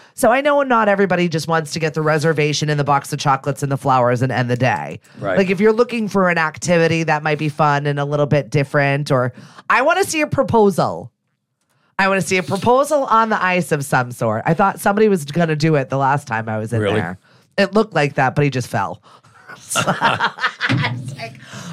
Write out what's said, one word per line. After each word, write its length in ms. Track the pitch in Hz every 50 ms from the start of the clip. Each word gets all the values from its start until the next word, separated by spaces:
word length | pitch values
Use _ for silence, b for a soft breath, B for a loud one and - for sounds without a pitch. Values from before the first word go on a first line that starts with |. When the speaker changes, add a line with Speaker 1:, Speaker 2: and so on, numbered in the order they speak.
| B B B
Speaker 1:
So 180 | - - 233 233
I 80 | 269
know 220 | 277 294 294 285 277
not 260 | 262 247 226 220 202
everybody 400 | 202 190 202 185 180 175 175 175
just 180 | 151 165 151
wants 260 | - 165 160 160 147 -
to 40 | 170
get 160 | 160 160 156
the 80 | 160 156
reservation 680 | 156 156 160 143 165 160 143 147 151 147 - 156 151
and 120 | 151 147
the 40 | 143
box 280 | 143 143 139 - - -
of 80 | 143
chocolates 420 | - 147 135 135 - 147 139 - -
and 80 | 135
the 60 | 139
flowers 460 | 131 - 139 127 131 120 120 123 117 127
and 100 | 131 127
end 180 | 117 127 120
the 60 | 123
day. 420 | 117 131 123 107 78 71 73 80 - B B B B
Speaker 2:
Right. 180 | 104 98 92 185
Speaker 1:
Like, 120 | 196 175
if 100 | 196 165
you're 120 | 208 220 220
looking 360 | 214 247 240 - 240 220 202
for 200 | - 202 185 180
an 80 | 175 170
activity 680 | 160 156 147 - - 151 175 170 165 165 170 165 165
that 180 | 160 156 151 151
might 160 | 156 151 151
be 100 | 156 151
fun 380 | 143 - 160 147 143 147 147
and 140 | 147 143 143
a 40 | 143
little 220 | 143 147 143 147
bit 240 | 139 143 147 135 -
different, 640 | - 143 139 - - 151 143 139 139 143 151 143 147
or 200 | 127 123 127 B B B B B B B B
I 140 | 190 226 254
wanna 200 | 302 339 370 392
see 180 | - - 311
a 60 | 302
proposal. 840 | 294 - - 262 185 - 226 214 202 180 - 147 113 90 82 - 120 - _ _ _ _ _ _ _ _ _ _ _ _ _ _ _ _
I 120 | - 196 196
wanna 140 | 196 190 165
see 160 | - 190 185
a 40 | 180
proposal 600 | - 196 196 - 220 247 262 285 277 311 285 269
on 240 | - 214 226 226 220
the 120 | 220 185
ice 300 | - 185 180 180 170 -
of 140 | 165 147 139
some 260 | - - 135 127 123
sort. 320 | 120 - 123 113 107 113 -
I 80 | - 165
thought 260 | 151 202 196 180 180
somebody 280 | - 208 202 208 220 214
was 160 | 196 180 143
gonna 280 | 139 143 170 175 160 156
do 220 | 151 147 160 156
it 140 | 143 131 -
the 80 | 135 135
last 280 | 139 131 139 147 -
time 220 | - 110 110 110 113
I 100 | 110 110
was 140 | 107 113 120
in 80 | 113
Speaker 2:
Really? 160 | 107 98 107
Speaker 1:
there. 220 | 107 101 85 92 - b b b b b b _
It 160 | - 202 190 190
looked 220 | 214 226 220 -
like 200 | 165 147 143 147
that, 200 | - 135 131 127
but 80 | - 147
he 80 | 143
just 160 | 135 131 117
fell. 340 | - - 113 98 82 87 - _
<laughs> 720 | - - - _ _ _ - - - - - - - - - - - - - - 226 233 - - 254 - - 247 254 - - 254 - 269
It's 440 | - 247 240 240 - - - - -
like, 140 | 226 226 - B B B B B B B